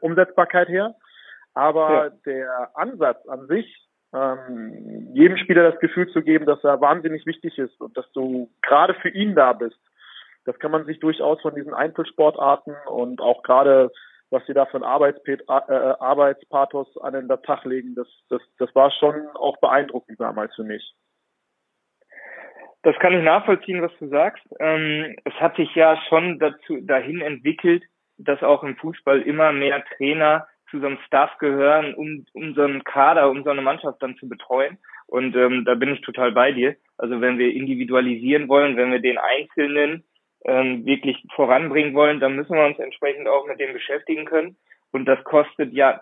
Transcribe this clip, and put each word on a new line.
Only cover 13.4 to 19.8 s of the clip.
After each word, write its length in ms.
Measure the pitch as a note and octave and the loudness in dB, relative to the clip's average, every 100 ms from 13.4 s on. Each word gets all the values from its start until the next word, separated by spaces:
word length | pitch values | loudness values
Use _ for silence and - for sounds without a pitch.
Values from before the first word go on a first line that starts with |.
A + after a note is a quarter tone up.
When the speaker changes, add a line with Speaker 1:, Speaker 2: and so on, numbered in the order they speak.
Speaker 1:
gerade, 480 | - B2+ C#3 C3+ B2 - - _ _ | 4 4 6 6 4 -2 -20 _ _
was 140 | B2+ - | -6 -2
sie 60 | |
da 120 | C#3 C3+ | 0 0
für 120 | C3+ | -2
ein 60 | |
Arbeitspet-, 600 | B2+ C#3+ C#3+ C#3+ - C#3 - | -2 2 2 0 -6 -8 -2
äh, 260 | C3+ - | -2 0
äh, 220 | C3+ C3 C3+ | 0 0 -2
Arbeitspathos 1000 | C3 C#3+ C#3 C3+ - C#3+ C#3 C#3+ C3+ - | 0 2 2 0 -4 -2 0 -4 -10 -10
an 160 | C#3+ | -10
den 140 | C3+ B2+ C3 | -8 -4 -4
Tag 200 | - C#3 C3 | -4 -6 -6
legen, 300 | C3 B2 B2 | -8 -8 -12
das, 120 | A#2+ _ _ | -14 _ _
das, 120 | B2 - - | -8 -8 -8
das 160 | C3 C3+ | -2 4
war 160 | C#3 | 4
schon 360 | - D3+ D3+ D3+ C#3+ | 4 0 0 -8 -6
auch 220 | C#3+ - | -6 0
beeindruckend 600 | C3 C3+ | 0 2